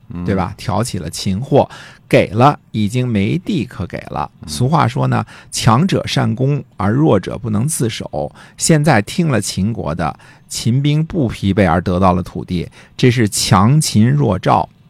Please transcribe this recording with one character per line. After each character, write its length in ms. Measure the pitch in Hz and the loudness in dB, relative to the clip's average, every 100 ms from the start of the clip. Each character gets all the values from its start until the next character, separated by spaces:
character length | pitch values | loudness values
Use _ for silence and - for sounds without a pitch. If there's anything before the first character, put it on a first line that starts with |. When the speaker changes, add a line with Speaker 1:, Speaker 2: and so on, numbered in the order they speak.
| - | -14
Speaker 1:
嗯。 140 | 87 | -8
Speaker 2:
对 120 | 87 95 | -4 -2
吧？ 180 | 87 101 | -4 -6
挑 280 | - 98 | -4 -4
起 160 | 117 98 | -4 -6
了 100 | 82 | -8
秦 320 | - - 95 | -6 -4 -4
祸， 260 | 135 139 - - - - _ | 2 2 2 -4 -20 -20 _
给 200 | 131 71 | 2 2
了 320 | 104 135 - _ | 2 2 2 _
已 180 | 110 104 | -4 -2
经 200 | 123 123 | -2 -2
没 280 | 107 101 147 | 0 0 -2
地 260 | - 190 107 | -2 -4 -4
可 220 | - 90 | -6 -8
给 100 | - - | -8 -10
了。 180 | 65 71 - | -8 -8 -10
Speaker 1:
嗯。 60 | - | -12
Speaker 2:
俗 220 | 76 123 | -2 0
话 180 | 160 117 | 2 0
说 200 | 135 131 | 0 0
呢 180 | 123 107 - - | -2 -4 -10 -12
，“强 360 | - - 113 185 | -2 2 4 4
者 180 | 127 - | 0 -2
善 300 | - 117 113 | -2 -2 0
攻， 280 | 131 143 - - | 0 -2 -6 -4
而 140 | 95 | -2
弱 280 | 117 156 107 | 2 4 2
者 160 | - - | 0 -8
不 100 | 120 | -4
能 180 | 107 131 | -2 -2
自 220 | - 117 | -2 -4
守。” 420 | - - 73 73 - - - | -4 -8 -8 -8 -10 -20 -4
现 260 | - 160 | 2 4
在 180 | 147 120 | 4 2
听 280 | 101 - 170 | 2 -2 0
了 120 | 113 | 0
秦 320 | - - 95 | -2 -2 -2
国 220 | 117 87 82 | -2 -6 -4
的， 200 | 80 - - - _ | -4 -6 -14 -20 _
秦 320 | - - 127 | -6 -2 0
兵 240 | 143 151 | 2 0
不 240 | 160 - 120 | 0 -2 -2
疲 240 | - 98 | -2 0
惫 160 | 95 92 | 2 2
而 140 | 87 | 2
得 180 | 87 87 | 0 2
到 140 | 95 | 2
了 80 | 90 | 2
土 240 | 87 - 58 | -2 -10 -6
地， 240 | 90 76 - - - | -6 -6 -12 -20 0
这 140 | 127 | 2
是 180 | 120 107 | 4 0
强 540 | - - 101 104 151 | -2 2 4 6 4
秦 260 | 156 - 117 | 2 2 4
弱 300 | 143 131 95 | 4 2 0
赵， 320 | 139 117 - _ | 0 0 0 _